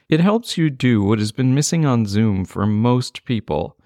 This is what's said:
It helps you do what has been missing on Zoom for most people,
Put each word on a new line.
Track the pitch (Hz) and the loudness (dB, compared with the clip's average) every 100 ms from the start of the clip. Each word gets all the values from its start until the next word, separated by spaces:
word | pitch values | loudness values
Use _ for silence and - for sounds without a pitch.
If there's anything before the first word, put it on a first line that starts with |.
| _ | _
It | 156 | 2
helps | 185 220 - - | 2 0 -4 -2
you | 160 | -2
do | 135 127 113 | 0 2 2
what | 98 110 | 2 0
has | 107 | -2
been | - 131 | -2 0
missing | 135 151 170 151 | 0 0 0 0
on | 120 107 | 0 0
Zoom | 101 110 95 | 0 0 0
for | 92 92 101 | -4 -4 -2
most | 104 120 127 127 - | 0 0 0 -2 -10
people, | - 113 - 76 - - | -6 -6 -4 -4 -4 -10